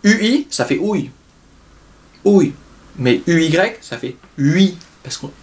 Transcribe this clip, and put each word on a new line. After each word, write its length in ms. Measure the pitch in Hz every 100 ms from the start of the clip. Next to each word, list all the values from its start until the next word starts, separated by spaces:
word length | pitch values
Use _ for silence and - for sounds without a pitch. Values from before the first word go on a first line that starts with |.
U-I, 440 | 208 214 214 277 285
ça 140 | -
fait 140 | - -
ouille. 320 | 196 202 - - _ _ _ - _ - _ - _ _
Ouille. 280 | - 202 160 - - - - -
Mais 240 | 123 120 -
U-Y, 520 | 170 160 160 208 226
ça 180 | - -
fait 180 | 123 - - -
ui. 380 | 139 165 196 175 - -
Parce 140 | - -
qu'on, 140 | 143 -